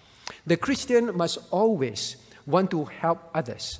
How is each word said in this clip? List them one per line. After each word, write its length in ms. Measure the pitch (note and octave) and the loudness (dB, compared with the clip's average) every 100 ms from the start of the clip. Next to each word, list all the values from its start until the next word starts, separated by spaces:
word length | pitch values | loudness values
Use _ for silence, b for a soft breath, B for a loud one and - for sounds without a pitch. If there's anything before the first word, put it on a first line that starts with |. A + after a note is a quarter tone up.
| B B B B - | B B B B 0
The 100 | E3 | 0
Christian 600 | - C#4 - A#3+ A#3 F3+ | 2 -2 2 2 2 0
must 220 | E3 - - | -2 -4 -2
always 640 | F3 A3+ F#3+ B2+ G#2 - - B B - | 2 4 2 -2 -4 -8 -10 B B 0
want 240 | E3+ F#3 | 2 2
to 120 | E3+ | 0
help 460 | C#3 - E3 E3 - | -4 -2 -2 -2 -4
others, 460 | D#3 A#2+ - - | -4 -4 -6 -10